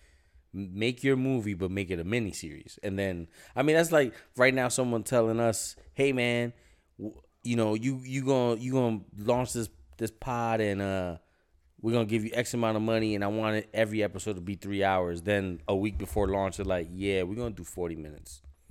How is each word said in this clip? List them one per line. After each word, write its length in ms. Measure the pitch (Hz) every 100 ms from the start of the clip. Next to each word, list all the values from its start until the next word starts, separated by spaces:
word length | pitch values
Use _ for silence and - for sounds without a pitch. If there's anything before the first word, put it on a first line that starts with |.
| _ _ _ - _
M-, 180 | 92 98
make 300 | 95 117 123
your 120 | 135 131
movie, 380 | 131 131 104
but 180 | 92 95
make 180 | 95 90
it 100 | 87
a 40 |
miniseries. 760 | 85 120 104 - 80 69 - -
And 140 | 101 95
then, 280 | 98 87 85 - - 117
I 80 |
mean, 120 | 147 160
that's 160 | 165
like 220 | 156 127 - - -
right 180 | 127
now 140 | 131 123
someone 360 | - 127 113
telling 360 | 107 123 113 113
us, 360 | 117 107 - - -
"Hey, 200 | - 139
man, 400 | 127 120 120 120 - _ _ _ -
w-, 200 | 107 - - _
you 120 | 120 117
know, 180 | 107
you, 280 | 110 123 131
you 200 | 131 131 131
gonna, 340 | 135 120 113
you 140 | 127
gonna 280 | 131 120 110 - 98
launch 360 | 104 123 123
this, 160 | 120 110 - - -
this 140 | 110
pod 480 | - 135 120 117 113
and, 200 | 107 98
uh, 360 | 98 95 90 85 - _ _ _ _ _
we're 120 | 110
gonna 120 | 117 107
give 180 | 113 107
you 60 |
X 200 | 120 120
amount 220 | 120 113 110
of 80 |
money 320 | 110 113 110 104
and 80 |
I 40 | 101
want 280 | 110 110 107
it, 120 | -
every 300 | 110 110 107
episode 300 | 104 95 110 95
to 60 |
be 140 | 87 98
three 280 | 98 98
hours." 380 | 98 92 87 85
Then 380 | 85 104 95 87 -
a 80 | 98
week 220 | 107 101
before 300 | 98 107 95
launch, 300 | 98 95 92
they're 80 | 95
like, 220 | 92 82
"Yeah, 320 | 92 98 95
we're 120 | 90 110
gonna 160 | 120
do 120 | 92
forty 320 | 85 - 87 78
minutes." 460 | 76 73 - - - - -